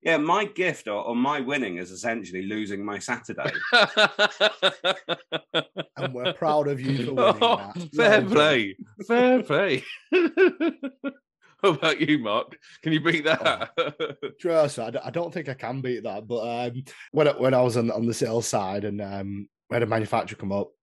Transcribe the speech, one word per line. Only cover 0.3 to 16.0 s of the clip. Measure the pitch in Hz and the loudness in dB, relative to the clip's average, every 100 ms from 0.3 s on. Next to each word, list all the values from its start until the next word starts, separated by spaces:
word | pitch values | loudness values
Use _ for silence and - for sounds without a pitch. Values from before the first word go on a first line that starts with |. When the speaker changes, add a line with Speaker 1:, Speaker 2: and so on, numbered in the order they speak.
| 185 214 | 2 0
Speaker 1:
gift | 208 180 156 - | -2 -2 -2 -6
or, | 104 | -6
or | - 120 | -2 0
my | 131 147 | 0 0
winning | 123 143 113 87 | -2 -2 -4 -6
is | 90 | -10
essentially | 92 117 113 92 92 | -8 -6 -6 -6 -8
losing | 95 107 104 101 | -6 -6 -6 -8
my | 104 101 | -8 -8
Saturday. | - 120 - - 151 - - | -6 -8 -8 -8 -6 -6 0
Speaker 2:
<laughs> | 240 208 - 208 - 208 - 208 - 185 - 180 180 - 170 - 160 _ 170 - - 160 - | 4 4 4 2 4 0 2 -2 2 -2 0 -4 -4 -4 -8 -6 -10 _ -4 -4 -10 -12 -6
Speaker 3:
And | 175 | -8
we're | 123 180 | -4 -6
proud | - 160 151 143 | -2 0 2 0
of | 139 | -2
you | 131 135 123 | -2 -2 -2
for | |
winning | 139 214 - | 2 4 4
Speaker 2:
<laughs> | |
Oh, | 233 233 - | 4 2 -2
Speaker 3:
that. | 175 170 | -10 -10
Speaker 2:
fair | 147 233 | 2 6
Speaker 3:
Well | - | 6
done. | 196 | 4
Speaker 2:
play. | 170 151 135 101 95 - - 202 | 4 4 4 0 -6 -18 -20 -2
Fair | 233 247 254 | 2 4 4
play. | - 151 196 131 - - _ | 2 0 2 0 -4 -18 _
<laughs> | 359 339 - 370 - 330 - 262 _ 277 - _ _ _ _ | 2 2 4 4 4 -4 -4 -12 _ -10 -10 _ _ _ _
What | 196 156 | 2 2
about | 165 151 | 0 0
you, | 143 151 | 2 0
Mark? | 113 107 - - _ - | 0 -2 -4 -14 _ -10
Can | 160 | -2
you | 156 | 0
beat | 151 165 | 2 0
that? | 151 160 165 113 113 - | 0 2 2 0 -4 -4
Speaker 3:
Oh. | 156 147 156 143 139 | -4 -4 -8 -6 -12
Speaker 2:
<laughs> | - | -6
Speaker 3:
Trust | 175 165 147 139 | 0 2 2 0
me, | |
I | 113 | -6
d-, | 123 | -6
I | 120 | -6
don't | 120 170 | -6 -6
think | 175 147 | -8 -10
I | |
can | 127 113 131 | -8 -8 -6
beat | 127 120 | -4 -6